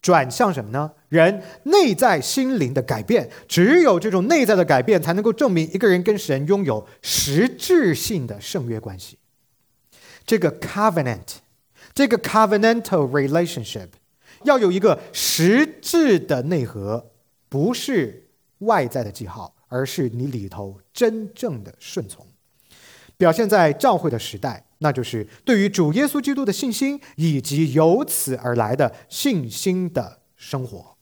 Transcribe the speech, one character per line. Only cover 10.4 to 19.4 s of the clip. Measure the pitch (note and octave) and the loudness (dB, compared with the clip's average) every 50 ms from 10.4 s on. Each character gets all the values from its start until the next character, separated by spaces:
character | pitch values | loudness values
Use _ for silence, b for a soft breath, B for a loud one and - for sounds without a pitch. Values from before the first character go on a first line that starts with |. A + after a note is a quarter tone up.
| F3 D3+ C#3+ | 2 -2 -2
covenant， | - - - - G3 G#3 A3 F3 E3 C#3 B2+ A2+ F#2 F2+ - - - _ _ _ _ _ _ b b b b b | -4 -12 -10 -4 0 0 0 0 0 -2 -4 -6 -8 -10 -16 -18 -18 _ _ _ _ _ _ b b b b b
这 | - C#4 | 0 2
个 | A#3 A3+ | 2 2
covenantal | G#3 - - - A3 A3 G3+ G#3+ G3+ G#3 A3+ A#3 A#3 A3+ - G3 E3+ C#3+ B2+ | -2 -2 0 2 2 4 4 4 2 4 2 2 2 -2 -2 0 0 0 2
relationship， | B2+ D3 C3+ C3+ C#3+ E3 F3 E3+ - - A2+ - - A2 F#2 - _ _ _ _ _ _ b b b b b | 0 0 0 2 0 0 0 -2 -6 -10 -10 -10 -12 -12 -14 -14 _ _ _ _ _ _ b b b b b
要 | C#4 C#4+ | 2 2
有 | C4 A3 F#3 | 4 4 2
一 | F3+ G3 | 2 2
个 | F#3+ A3 D3+ B B B | 2 2 2 B B B
实 | B - - - - - D#3+ F3+ G#3+ C4 D4+ D4+ - - | B -6 -4 -2 0 2 4 4 6 4 2 2 -2 -14
质 | - - - E4+ D#4+ C#4 G#3 | -10 -2 2 2 4 4 2
的 | E3+ E3 - D#3 B2 B2 | 2 2 -2 -4 -2 -2
内 | D3+ F3+ D#3 B2 | -2 -2 -2 -2
核， | A2 - A2 G2 G2+ G#2+ A#2+ - - _ _ _ _ _ _ _ _ | -4 -8 -10 -6 -6 -6 -6 -8 -12 _ _ _ _ _ _ _ _
不 | - C#3 D3 A3 B3 | -4 -2 0 0 -2
是 | A#3+ - - C4+ G3 C3+ G#2+ F#2 - _ _ _ _ _ _ _ _ | -2 -4 -2 -2 -2 -2 -2 -6 -16 _ _ _ _ _ _ _ _
外 | G3+ A3 A3+ F#3 C3+ | -2 0 0 0 0
在 | A#2 - C3+ A#2 | -2 -4 -6 -6
的 | G#2+ | -6
记 | F#2+ - A#2 | -10 -12 -14
号， | F2+ - A2+ | -14 -14 -14